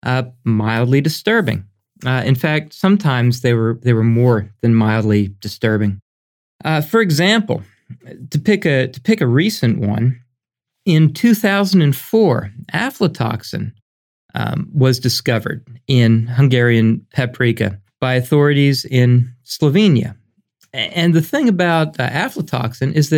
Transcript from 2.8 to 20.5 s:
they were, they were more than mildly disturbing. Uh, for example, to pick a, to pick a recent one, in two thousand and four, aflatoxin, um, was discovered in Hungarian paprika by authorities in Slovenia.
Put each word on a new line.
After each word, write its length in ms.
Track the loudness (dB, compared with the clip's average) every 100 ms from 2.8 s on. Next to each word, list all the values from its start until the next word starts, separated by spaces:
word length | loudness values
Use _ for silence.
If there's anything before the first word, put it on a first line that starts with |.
| 0 2 0 0 0 0
they 120 | 0
were, 240 | 0 0 -2
they 100 | 0
were 100 | 2
more 460 | 2 2 2 2 -2 -4
than 120 | 0
mildly 540 | 2 2 0 0 0 -2 -8
disturbing. 600 | -16 -6 -2 0 -2 -4 _ _ _ _ _ _
Uh, 160 | -2 -2
for 200 | 0 0
example, 640 | 0 0 2 0 -2 -6 -8 _ -20 -20 -20 -20 -8
to 80 | -4
pick 260 | 0 0 0
a, 220 | 0 -2
to 120 | -6
pick 200 | -2 0
a 60 | 2
recent 520 | 2 0 0 -2 0
one, 420 | -2 0 -2 -2 _ _ _ _ _ _
in 280 | 0 4 2
two 220 | 2 2
thousand 480 | 2 0 0 2 2
and 120 | 2
four, 560 | -2 -2 0 2 0 -4 -14 -8
aflatoxin, 1000 | -6 -6 -2 -4 -2 -4 -4 -8 -10 -10 -14 _ _ _ _ _
um, 340 | -6 -4 -4 -4
was 260 | 0 2 2
discovered 680 | -2 -4 -2 -4 -4 -10 -14 -16 -2
in 400 | 2 4 2 0
Hungarian 800 | 0 2 4 2 2 2 0 _
paprika 680 | -6 -4 -2 -2 0 -4 -6 _ -6
by 140 | -2
authorities 680 | -2 0 2 2 2 2 0
in 480 | -2 2 4 4 2 -6
Slovenia. 720 | -14 -2 0 4 4 2 -2 -10 _ _ _